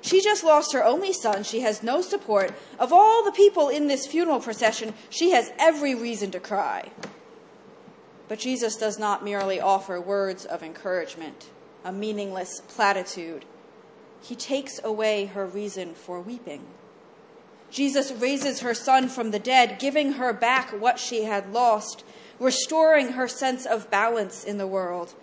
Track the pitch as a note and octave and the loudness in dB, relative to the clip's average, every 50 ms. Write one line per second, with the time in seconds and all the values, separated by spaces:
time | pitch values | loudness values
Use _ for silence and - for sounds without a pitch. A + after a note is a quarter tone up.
0 | - - F4 F#4+ F#4+ G#4 G#4 G4+ - D#4+ D4+ D4 D4+ - - C4 - A3 B3 E4 | -2 4 4 4 6 4 2 2 6 6 6 6 6 2 0 2 2 4 2 2
1 | G4 G4 F#4 - - A3+ G#3 G3 G#3 - - A3+ B3+ A3 G#3+ G#3+ - A3+ B3+ D#4+ | 0 -2 -4 -2 0 0 -2 -2 -4 -4 -4 -2 -2 -2 -2 -2 -4 -2 0 0
2 | F4+ - - G4+ - - G#3+ G3+ F#3+ F#3 G3 - - - - - A#3 B3 D4+ F4+ | -2 -2 -4 -6 -2 0 2 2 2 0 -4 -10 -18 -20 -4 -2 0 6 8 8
3 | G#4 A4 A4 A#4 G#4+ G4+ - - G4+ G4+ G4 F#4 D4+ C#4+ B3+ D4+ D4 C#4+ C#4 C4 | 8 10 8 6 4 2 6 8 6 8 8 4 2 2 2 0 2 0 0 0
4 | C4+ - - D#4+ F4 E4+ D4 A#3+ - A#3 A3 G#3+ B3 G#3+ G#3+ - A3+ A3 G#3+ - | -2 -2 -2 0 2 2 0 -2 -2 -6 -6 0 0 0 0 0 -8 -10 -12 -14
5 | - - - - E4 F4 F#4 B3+ A3 - - - D4 E4 D#4+ D4 D4 C#4+ C4 A#3 | -16 -12 -6 0 2 4 4 4 2 0 -2 4 4 4 4 4 0 -2 -2 -2
6 | A3+ A#3 A#3 G#3 G3+ F#3+ F3+ F3+ - - G#3 G3 F3+ C#3 G2+ F#2 - - - - | -4 -6 -6 -6 -6 -6 -8 -10 -8 -4 -4 -2 -2 -2 -4 -6 -8 -12 -16 -16
7 | - - - - - - - - - - - - - - - - - - - - | -16 -16 -16 -18 -20 -20 -20 -20 -20 -20 -20 -20 -20 -20 -20 -20 -20 -20 -20 -20
8 | - - - - - - G#3+ G#3+ - B3+ B3+ B3 A#3+ A3 A3 - A3 G#3+ G3+ G#3 | -20 -20 -20 -20 -12 -10 -10 -6 -4 -4 -4 -2 -2 -4 -4 -2 -4 -4 -2 -2
9 | G#3+ G#3 G3+ F#3+ G3 G3+ G3+ G3+ G3 G3 F#3+ F#3 - F#3+ G3 G3 G3 - F#3 F3 | -2 -2 -2 -2 -4 -6 -4 -4 -2 -2 -2 0 2 2 2 2 0 -4 -8 -8
10 | F3 F#3 G3+ G3+ G3 F#3+ F#3 F#3 - - - E3 E3 D#3+ E3 - - G3 F#3 F3+ | -4 -2 -2 0 0 -2 -4 -8 -10 -10 -10 -10 -10 -12 -16 -10 -6 -4 -4 -4
11 | E3 D3 - E3 D#3+ D3+ - - - - - - - - - - - F3+ F#3+ G3 | -4 -6 -10 -14 -14 -14 -14 -16 -20 -20 -20 -20 -20 -20 -20 -16 -12 -10 -8 -8
12 | G#3 G#3+ G#3+ G#3 G3+ G3 F#3+ F#3+ F3+ F3+ - - - - - - A3 G3 G3+ F#3+ | -6 -6 -6 -6 -8 -8 -8 -8 -8 -8 -10 -14 -14 -18 -4 0 2 2 2 0
13 | F3+ - - F#3+ E3+ E3 E3 C#3+ - - - - - - - - - - - - | -4 -8 -10 -12 -10 -10 -12 -14 -14 -18 -20 -20 -20 -20 -20 -20 -20 -20 -20 -20
14 | - - - - - - A#3+ A#3 - - C#4+ C#4 C4+ C#4 - - - A3+ G#3+ G#3 | -20 -20 -20 -20 -14 -14 -12 -12 -6 -4 -4 -4 -4 -6 -14 -8 -6 -6 -4 0
15 | A3 A3 G#3+ G#3 G3 G3 F#3 G3+ G3 F#3 F3 G3+ G#3 G#3 G3 F#3+ F#3 E3+ E3 - | 0 0 0 0 -2 -6 -6 -8 -8 -6 -6 -8 -8 -6 -8 -8 -10 -10 -12 -16
16 | - - F3+ F3+ F3+ G3+ B3 A#3+ - - D3 C#3+ - - - - - - - - | -12 -10 -10 -10 -10 -10 -12 -12 -12 -14 -14 -14 -16 -20 -20 -20 -20 -20 -20 -20
17 | - - - - - - - - - - - - - - - - C#4 C#4 C4 C#4 | -20 -20 -20 -20 -20 -20 -20 -20 -20 -20 -20 -20 -20 -14 -4 0 0 2 2 0
18 | B3+ C4+ C4 A3+ A#3 C4 C#4 C#4 C#4 C#4+ C4 C4+ - B3 A#3 A3+ - C#4 C4 C4 | -2 -2 -4 -4 -2 -2 -2 0 -2 -4 -4 -4 -4 -4 -4 -4 2 4 4 4
19 | C4 B3+ - B3+ A#3 A3+ G#3 G#3+ G3+ B3 B3+ B3+ B3 A3+ G3 - C4 C#4 C4+ D4+ | 4 2 -4 -4 -6 -4 -4 -4 -2 2 4 4 4 4 2 -2 -4 0 0 0
20 | D4 C4+ C#4 A#3+ B3+ B3 A3+ - A#3 A#3 B3+ C4 B3 - - G3+ G#3 B3 B3+ - | 0 0 -2 -2 -2 -2 0 0 2 2 2 2 0 -2 -8 0 0 0 0 0
21 | - - B3 A3+ G#3+ G#3+ G#3+ G3+ G3 F#3+ G3+ A#3 B3 A#3+ A3 G#3+ G#3 - - - | -4 -6 -4 -4 -2 -2 -2 -4 -4 -4 -2 2 4 4 4 2 0 -8 -14 -14
22 | - - - - - - - - A#3+ C4 B3 - - - D#4 D#4+ D#4+ D#4 D#4+ D4 | -18 -20 -20 -20 -20 -20 -12 -2 0 0 0 0 -2 0 2 4 6 8 6 6
23 | C4+ A#3+ B3 B3+ C4 A#3 - - C#4 C4 B3 B3+ B3+ - - A3 G3+ - - G3 | 4 2 -2 -4 -4 -4 -4 -4 -2 -2 -2 -2 -2 -2 -4 -4 -2 0 0 2
24 | G#3 A3+ A#3 A3+ G#3 F#3 - - - - G#3 G3+ G3 F#3+ F#3+ F#3+ F#3 F3 F3 F3+ | 2 2 0 -2 -2 -4 -8 -12 -10 -8 -6 -6 -6 -4 -4 -4 -4 -4 -4 -6
25 | E3+ E3 - - | -8 -10 -14 -20